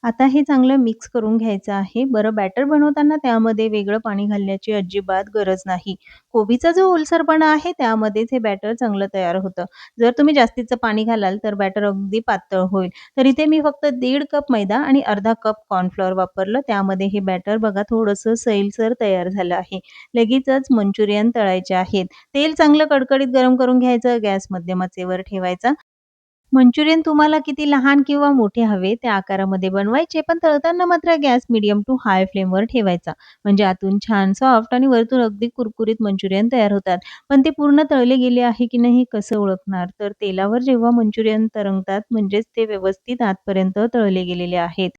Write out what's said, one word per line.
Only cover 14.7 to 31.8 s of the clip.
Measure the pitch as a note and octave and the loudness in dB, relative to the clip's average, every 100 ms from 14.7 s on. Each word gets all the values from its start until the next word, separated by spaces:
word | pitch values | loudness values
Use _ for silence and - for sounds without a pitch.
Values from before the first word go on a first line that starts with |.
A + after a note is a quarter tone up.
| A3 | -2
आणि | D4 C4+ | 2 2
अर्धा | - G3 G#3 A3+ | 2 -2 0 -2
कप | A3 G#3+ _ | -2 -4 _
कॉर्नफ्लोअर | F#3+ F3+ - F#3+ | -2 -2 -2 -2
वापरलं. | F#3 F#3 - F#3+ A#3 C#4 | 0 -4 -2 -2 -2 -2
त्यामध्ये | G3+ G3 F#3+ G3 | -2 -2 -2 -2
हे | G3+ | -2
बॅटर | F#3+ F#3 F#3 A3 | -4 -4 -2 -2
बघा | A3 G3 | -2 -2
थोडंसं | G#3 A3+ A3 G3+ A3+ | -2 -2 0 -2 -2
सैलसर | A3+ - G#3 G3+ G3+ A3+ A#3+ | -2 0 0 -2 -2 -2 -2
तयार | G#3+ F#3 F3 | -2 -2 -2
झालं | G3 F3 | -4 -4
आहे. | F3 F3+ F#3+ _ - - | -4 -6 -12 _ -20 -6
लगेचच | A#3+ A3+ C4 C4 C4+ C4+ | -2 0 0 0 -2 2
मंचुरियन | A#3 G3+ G3 G#3 G#3 A3 | 0 0 0 0 2 0
तळायचे | A#3+ G3+ F#3 F#3 | 0 0 -2 -2
आहेत. | F#3 F#3 G3+ F#3 - _ | -2 0 -2 -4 -10 _
तेल | C#4 D4+ | -2 -2
चांगलं | D#4 D#4 D4 | 2 4 6
कडकडीत | D4+ C#4+ C4 C4+ C4+ | 4 2 2 0 2
गरम | C4 B3+ B3+ | 2 4 4
करून | B3+ B3+ | 4 4
घ्यायचं, | B3+ A#3+ B3 A#3+ | 4 2 2 0
गॅस | G#3 G3 - | 0 -2 -4
मध्यम | F#3 F3 F#3 | -10 -6 -4
आचेवर | F#3 - F3+ F#3 | -4 -6 -6 -6
ठेवायचा. | F#3+ G3 F3+ F3+ A#3+ D4+ _ _ _ _ _ _ _ | -6 -6 -4 -2 -2 -2 _ _ _ _ _ _ _
मंचुरियन | C4 B3+ B3 D4+ D#4+ D#4+ | 6 6 4 2 2 2
तुम्हाला | D4+ D4+ D#4 | 4 4 2
किती | D4+ C#4 D4+ | -2 -4 0
लहान | C#4+ C4 C#4+ C4+ | 2 4 2 2
किंवा | C#4+ C#4+ | 2 2
मोठे | C#4 G#3 A#3 | 2 2 0
हवे | A3+ G3+ F#3 | 0 0 -2
त्या | A#3 B3 | -2 -2
आकारामध्ये | G3+ F#3+ G3 F#3+ F#3+ F#3 | -4 -2 -4 -2 -2 -2
बनवायचे, | F#3+ G3 B3 E4+ D#4+ | -2 0 -2 -2 -4
पण | D#4 E4+ | -4 0
तळताना | E4 D4 E4 F4 | 2 2 0 0
मात्र | F4+ F4 E4 E4 | 0 0 2 0
गॅस | C#4+ B3 - | 2 0 0
medium | A3+ G#3 | 0 2
to | G#3 | 0